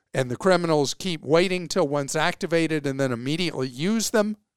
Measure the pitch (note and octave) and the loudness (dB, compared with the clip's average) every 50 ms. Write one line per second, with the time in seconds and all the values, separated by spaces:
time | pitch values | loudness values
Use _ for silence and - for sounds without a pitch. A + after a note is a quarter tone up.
0 | _ _ - C#3 C3 B2 B2 - - F#3+ F3+ F3 F3 E3 D#3+ D3+ C#3 B2+ - - | _ _ -4 -4 -2 -2 -4 0 2 4 4 4 4 2 2 2 2 0 -2 -6
1 | - F#3+ E3 D3+ - B2+ D#3 E3 F#3 F#3+ F#3 F3+ F3 D3+ - G3 E3+ C#3 D3 D3 | -4 -6 -6 -4 -2 2 4 4 4 4 0 -2 -4 -2 0 0 0 0 0 -2
2 | C#3 C3+ - D#3+ D3+ F3 E3+ - - D#3 E3 E3 E3 D#3 D#3 D3+ C#3 C#3+ C3+ C3+ | -2 -2 -2 0 0 0 -2 -4 -4 0 2 2 2 2 0 -2 -2 -2 -2 0
3 | C#3 B2+ B2 A#2 B2 C3+ D#3 E3 F3+ D#3+ C3+ C#3 C3 C3+ A#2+ B2 D#3+ G3 A3 A3+ | 0 -2 -2 -2 -2 -4 -2 0 -2 -2 -2 -4 -6 -6 -4 -4 -2 0 0 0
4 | G3+ - - A3 G3+ G#3+ G#3 - _ _ _ | 0 2 2 2 2 2 -2 -8 _ _ _